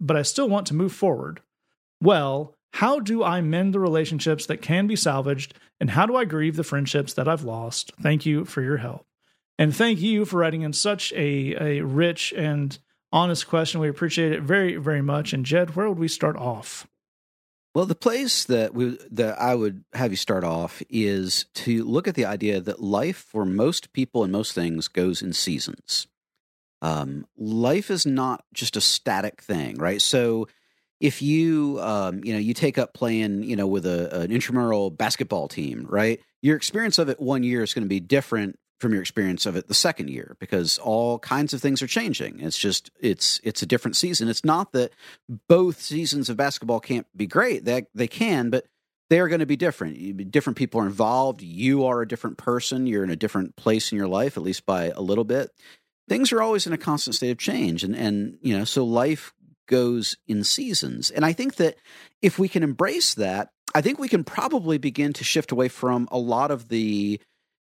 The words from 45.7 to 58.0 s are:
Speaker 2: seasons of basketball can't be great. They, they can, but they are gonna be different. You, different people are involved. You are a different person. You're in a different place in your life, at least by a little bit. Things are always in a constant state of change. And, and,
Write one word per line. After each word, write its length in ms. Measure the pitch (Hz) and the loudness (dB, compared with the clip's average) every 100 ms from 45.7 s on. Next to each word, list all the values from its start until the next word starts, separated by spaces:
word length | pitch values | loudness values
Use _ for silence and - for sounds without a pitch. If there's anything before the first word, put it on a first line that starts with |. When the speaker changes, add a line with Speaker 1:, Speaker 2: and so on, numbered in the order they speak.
| - | 0
Speaker 2:
seasons 480 | - 151 156 143 123 | -6 -4 -2 -2 -2
of 80 | 113 | -2
basketball 440 | 139 - 117 113 | -2 -2 -2 -4
can't 260 | - 120 - 92 | -2 -4 -4 -6
be 100 | 101 | -2
great. 380 | 165 247 156 | 2 2 0
They, 220 | 110 123 - | 0 -2 -2
they 120 | 107 117 | -4 -4
can, 440 | - 226 156 120 | 0 0 2 2
but 160 | 127 - _ _ _ - | 0 -2 _ _ _ 2
they 100 | 165 | 4
are 100 | 175 | 4
gonna 180 | 165 147 | 2 0
be 100 | 143 | 0
different. 400 | 175 - 82 67 | 0 -2 -6 -8
You, 160 | 95 | -10
different 460 | 95 98 143 139 113 | -10 -2 0 0 0
people 200 | 127 113 | -2 0
are 40 | 98 | 0
involved. 540 | 101 110 127 135 110 | 2 2 2 0 -2
You 460 | 90 87 127 139 127 | -8 -2 2 2 2
are 160 | 120 | 0
a 40 | 113 | -2
different 300 | 117 113 - | -6 -8 -6
person. 500 | - 123 - 131 127 | -2 -2 -2 -2 0
You're 160 | 104 | 0
in 60 | 95 | 0
a 80 | 82 | -2
different 400 | 107 101 92 - | -2 -2 -4 -2
place 360 | - 110 - | 0 2 2
in 40 | 107 | -2
your 120 | 95 | 0
life, 280 | 95 139 - | 0 0 -2
at 60 | |
least 240 | 85 92 - | -4 -4 -2
by 240 | 92 85 | 0 0
a 60 | - | -2
little 240 | 95 104 | 0 0
bit. 260 | 110 127 - _ - - _ _ - | 2 0 -2 _ -20 -20 _ _ -4
Things 240 | 214 262 | 0 2
are 120 | 226 | 2
always 240 | 220 208 175 | 2 0 0
in 80 | |
a 40 | 160 | -2
constant 380 | - 147 - 107 | 0 -2 -2 -2
state 140 | 123 | -2
of 80 | 120 | -2
change. 440 | - 240 95 82 | -2 0 0 -2
And, 140 | 95 | -2
and, 420 | 110 | -2